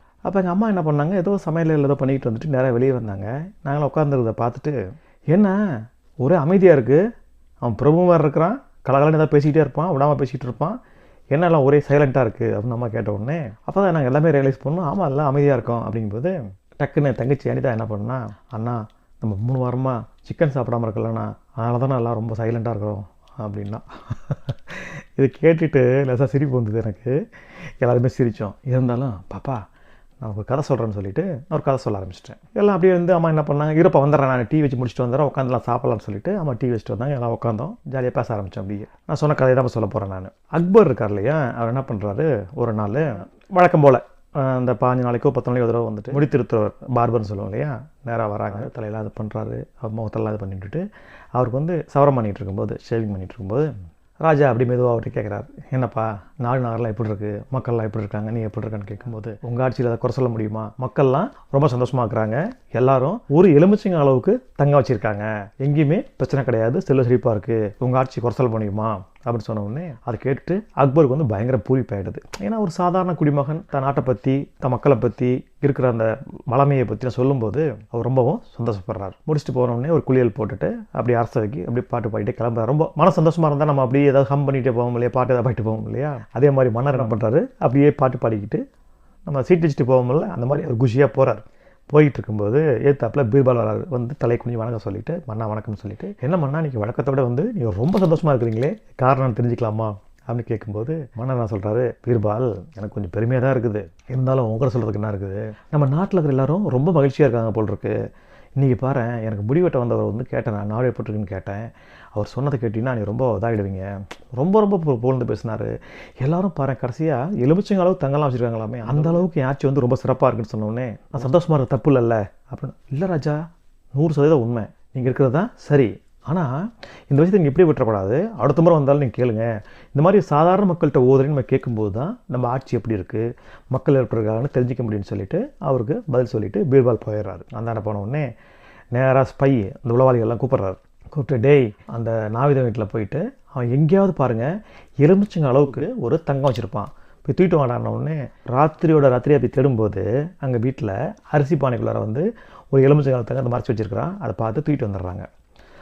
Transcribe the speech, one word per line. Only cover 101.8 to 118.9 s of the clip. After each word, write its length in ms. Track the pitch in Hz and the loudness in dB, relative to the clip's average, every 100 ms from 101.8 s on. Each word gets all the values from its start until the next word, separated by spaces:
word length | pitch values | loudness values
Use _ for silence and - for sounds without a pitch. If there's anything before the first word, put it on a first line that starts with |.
| 120 - 120 | -2 -4 -2
"பீர்பால் 560 | 117 104 107 127 92 87 | 0 0 0 -2 -4 -10
எனக்கு 160 | - 101 | -12 -10
கொஞ்சம் 220 | - 87 101 | -8 -6 -4
பெருமையா 220 | 117 127 | 0 0
தான் 160 | 131 131 | 0 0
இருக்குது, 340 | 113 104 87 - - | 0 -4 -6 -14 -8
இருந்தாலும் 380 | 131 131 131 113 | -2 0 0 0
உங்ககிட்ட 340 | 113 120 123 | -2 -2 -2
சொல்றதுக்கு 140 | 110 | -2
என்ன 180 | 104 107 | -4 -4
இருக்குது, 400 | 101 98 98 110 107 _ | -6 -8 -8 -10 -12 _
நம்ம 160 | 151 135 | 0 0
நாட்டுல 100 | 147 | 0
இருக்கிற 300 | 196 185 151 | 0 0 0
எல்லாரும் 400 | 131 135 175 202 | 0 0 0 0
ரொம்ப 240 | 127 156 | 0 2
மகிழ்ச்சியா 300 | 165 139 127 | 2 2 4
இருக்காங்க 300 | 139 117 113 | 2 2 0
போல் 160 | 107 104 | -2 -2
இருக்கு. 440 | 101 101 107 107 - - - - | -4 -4 -4 -6 -12 -20 -20 -8
இன்னைக்கு 340 | 131 135 127 131 | 0 0 2 0
பாரேன், 360 | 135 117 120 | -2 -4 -4
எனக்கு 300 | 110 104 101 | -6 -4 0
முடிவெட்ட 240 | 151 180 143 | 2 2 0
வந்தவர் 280 | 120 113 107 | 0 0 0
வந்து 180 | 107 | -4
கேட்டேன், 300 | 131 123 113 | -4 -4 -4
நான் 120 | 104 104 | -4 -4
நாடு 220 | 107 127 | -2 -2
எப்படி 240 | 117 113 | -4 -6
இருக்குன்னு 300 | 107 101 95 | -6 -6 -8
கேட்டேன், 300 | - 98 113 - - - - | -8 -10 -12 -16 -20 -20 -10
அவர் 120 | 107 104 | -8 -6
சொன்னதை 340 | - 143 135 | -4 -4 -2
கேட்டீங்கன்னா 340 | 117 107 127 | -2 -2 -4
நீ 100 | 123 | -4
ரொம்ப 340 | 101 113 131 101 | -4 -2 -2 0
இதாகிடுவீங்க, 600 | 117 110 98 95 95 98 104 - - | 0 -2 -2 -6 -8 -10 -14 -18 -12
ரொம்ப 260 | 117 160 214 | -4 2 4
ரொம்ப 180 | 208 196 | 4 2
பு-, 220 | 156 120 | 0 0
புகழ்ந்து 260 | 123 131 113 | 0 0 -2
பேசினாரு, 540 | 110 113 110 110 113 - - - - | -4 -6 -6 -6 -8 -12 -20 -20 -6
எல்லாரும் 340 | 135 170 190 - | -2 0 -2 -2
பாரேன் 180 | 135 127 | -2 -2
கடைசியா 400 | 123 - 160 127 151 | -6 -2 -2 0 -2
எலுமிச்சங்க 480 | 196 127 175 208 196 | 0 4 4 2 2
அளவு 180 | 175 185 | 2 2
தங்கலாம் 320 | 135 143 147 | 0 0 0
வச்சிருக்காங்களாமே, 500 | 123 120 113 110 123 | 0 -2 -2 -6 -8
அந்த 300 | 110 | -2